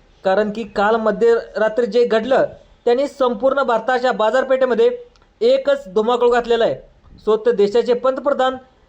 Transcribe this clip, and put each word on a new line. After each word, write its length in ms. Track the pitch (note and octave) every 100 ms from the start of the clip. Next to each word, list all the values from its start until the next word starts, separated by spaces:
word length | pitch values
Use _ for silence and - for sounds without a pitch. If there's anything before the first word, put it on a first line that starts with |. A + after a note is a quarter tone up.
| _ _ F#3+
कारण 260 | F#3+ G#3+
की 120 | G#3
काल 320 | G#3 - G3+ A3+
मध्यरात्री 920 | A3 F#3+ A#3 A#3 - - G#3+ G#3+ A#3+
जे 180 | A3+
घडलं 420 | A#3+ A3 A#3 B3 D3 - _ _ -
त्याने 220 | A#3+ C#4+
संपूर्ण 560 | - B3+ A3 C4 C4+
भारताच्या 480 | B3+ A3+ A3 B3+ B3+
बाजारपेठेमध्ये 840 | G#3 G#3+ B3+ C4 C4 B3+ A3+ A#3 A#3+ - _ _ -
एकच 420 | A3+ C4+ C4+ C#4 F#3+
धुमाकूळ 360 | F#3 G#3+ B3 A#3+
घातलेला 340 | A#3+ A#3 A#3
आहे. 120 | G#3 C3+ - _ - -
स्वतः 280 | - G#3+ A#3
देशाचे 420 | G3 G3+ A#3 A3
पंतप्रधान 640 | B3 B3+ C4 C4+ B3+ C4 B3+ - _